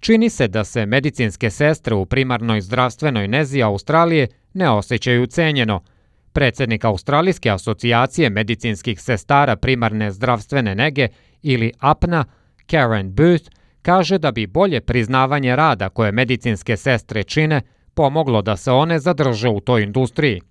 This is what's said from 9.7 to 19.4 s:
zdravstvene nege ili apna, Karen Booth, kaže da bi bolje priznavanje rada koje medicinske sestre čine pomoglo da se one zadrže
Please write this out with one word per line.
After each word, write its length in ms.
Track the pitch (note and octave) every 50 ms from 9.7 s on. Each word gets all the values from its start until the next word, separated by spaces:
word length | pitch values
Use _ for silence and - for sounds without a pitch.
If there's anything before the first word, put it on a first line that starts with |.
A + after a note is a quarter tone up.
| C3 B2 A#2 A2 G#2+ G#2+ G#2+ G#2
zdravstvene 640 | G2 F#2+ A2+ B2 B2 A2 F#2+ _ D3 C#3 B2 G#2+ F#2+
nege 340 | G2 B2+ D#3 C#3+ C3+ C3 A2 - _ _ _ _ _ _
ili 300 | D#3 C3 A#2+ A2+ A2+ - _
apna, 440 | - C3+ D#3 - - F3 F3 E3 C3+ - _ _ _ _ _ _ _ _
Karen 440 | - D#3+ C3+ A#2 A2+ G#2 G2 F#2+ F#2
Booth, 300 | G2 D3+ E3+ F3 D#3+ - - _ _ _ _ _ _ _
kaže 360 | - F3+ F#3+ F3+ D3+ F#3+ F#3+
da 140 | D3+ D3 A#2+
bi 140 | A2 G#2+
bolje 340 | F#2+ F#2+ D#3 F#3+ G3+ E3 A#2+
priznavanje 760 | - - - B2 A2+ G2+ B2+ C3 C3 C3 C#3 D3 C#3 B2+ B2
rada 320 | C3 D#3 D#3+ C3+ F#2+ G2+ F#2+
koje 240 | - - A2+ G#2 G2
medicinske 640 | A2+ C3 A#2+ B2+ A2+ - B2+ A2 F#2+ - - A#2
sestre 480 | G2+ - C#3 B2+ A2+ - _ - A2 G2
čine 360 | - - D3+ D#3 D#3 D#3 C#3+ - _ _ _ _ _ _
pomoglo 480 | - D#3 C3+ C#3 D#3+ D#3+ C3+ A#2+ G#2+ G2
da 140 | G#2 G#2+
se 140 | F#2 - - B2
one 260 | B2+ D3+ E3 E3+ D#3+
zadrže 500 | C3+ E3+ F3 C#3 D3+ C3+ A#2+ G#2